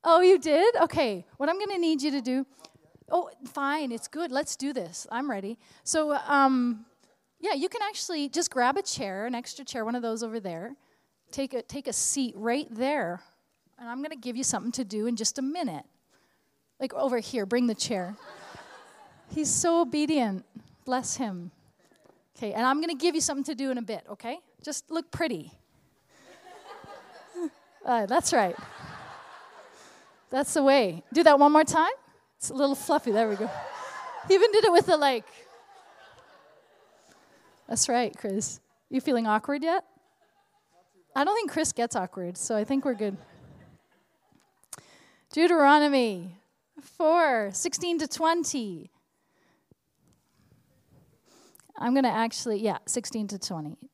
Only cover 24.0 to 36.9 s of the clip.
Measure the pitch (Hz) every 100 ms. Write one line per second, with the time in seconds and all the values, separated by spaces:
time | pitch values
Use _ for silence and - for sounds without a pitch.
24 | - 202 233 330 _ _ 294 277 _ 330
25 | 330 - 320 185 - - _ _ _ _
26 | _ _ - - 370 - - 440 - 508
27 | - 359 - 349 330 _ _ _ 392 233
28 | 202 285 - 269 190 - - - - -
29 | - - - - - - - - - -
30 | _ _ _ 262 285 320 269 277 202 160
31 | - 269 320 285 285 302 302 320 339 523
32 | _ _ _ _ - 262 277 277 - -
33 | 247 208 226 196 240 - - - - -
34 | - - - 381 453 415 415 339 - 311
35 | 285 240 - - - - - - - -
36 | - - - - _ _ _ _ _